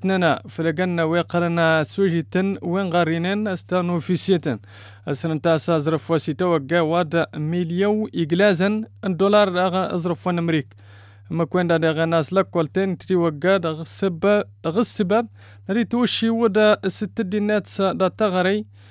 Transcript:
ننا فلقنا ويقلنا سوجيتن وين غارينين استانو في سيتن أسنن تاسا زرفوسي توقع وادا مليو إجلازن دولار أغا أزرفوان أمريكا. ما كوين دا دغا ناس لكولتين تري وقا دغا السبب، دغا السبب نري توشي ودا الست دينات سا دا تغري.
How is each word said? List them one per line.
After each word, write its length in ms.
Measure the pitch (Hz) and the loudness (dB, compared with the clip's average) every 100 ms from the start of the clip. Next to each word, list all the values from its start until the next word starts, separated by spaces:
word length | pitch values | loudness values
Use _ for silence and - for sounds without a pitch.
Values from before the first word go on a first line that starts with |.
ننا 380 | 190 190 170 127 - | 0 2 2 0 -4
فلقنا 560 | - 165 156 180 175 | -4 -4 -2 -2 0
ويقلنا 760 | 160 170 170 175 175 170 165 160 | 0 0 0 0 0 2 2 2
سوجيتن 760 | 147 - 196 165 - 180 196 196 | 0 0 0 0 -2 -2 -2 -2
وين 260 | 175 180 196 | -4 -2 0
غارينين 560 | 175 160 165 175 208 214 | 0 2 0 -2 -2 -4
استانو 520 | 185 - 180 175 175 | -6 -4 -2 0 -2
في 160 | - 180 | -2 -2
سيتن 420 | - 180 156 110 - - - - - | 2 0 0 -6 -8 -20 -20 -14 -8
أسنن 320 | 143 165 156 | -6 -4 -2
تاسا 380 | 170 160 - 165 | 2 0 2 0
زرفوسي 540 | 147 135 - 165 - | 0 -2 0 -2 -2
توقع 480 | 147 180 165 135 170 | -2 0 0 2 0
وادا 460 | 156 170 165 170 160 | 2 0 0 0 -2
مليو 760 | 156 151 175 170 175 202 214 214 | -4 -4 -2 -2 0 0 0 -2
إجلازن 680 | 165 160 175 208 170 190 214 220 - | -2 -2 4 4 4 2 0 -6 -8
دولار 440 | 196 165 196 208 202 180 185 | -4 0 4 4 4 2 0
أغا 280 | 180 180 | 0 -2
أزرفوان 440 | 180 175 170 180 175 | -2 -4 -4 -2 -2
أمريكا. 380 | 170 160 - - - - - - - | 0 0 -2 -12 -20 -20 -20 -20 -8
ما 140 | 165 | -4
كوين 220 | 170 185 175 | 0 0 2
دا 100 | 165 | 2
دغا 280 | 160 151 | 2 0
ناس 280 | 165 165 151 | 0 0 2
لكولتين 680 | 190 190 175 156 185 196 175 | 0 0 0 -2 0 -2 -4
تري 180 | - 185 | -2 0
وقا 400 | 170 147 175 196 | 0 0 0 2
دغا 260 | 170 156 | 0 -6
السبب، 600 | 165 - 196 165 190 208 196 - | -10 -4 -4 0 2 2 0 -8
دغا 160 | 165 170 | -4 -2
السبب 460 | 240 - 185 214 233 - - - - | -2 -2 0 0 -2 -10 -20 -18 -4
نري 160 | 202 | -2
توشي 460 | 220 240 247 - 226 | -2 0 0 0 -2
ودا 460 | 226 233 202 214 208 | 2 2 4 4 2
الست 360 | 196 - 208 - | 0 -4 -8 -4
دينات 460 | 190 208 208 214 190 | -4 -2 0 -2 -2
سا 260 | - 196 | -2 -2
دا 160 | 165 185 | 0 -2
تغري. 580 | - 214 180 180 208 214 - - | 0 0 2 0 0 -4 -16 -20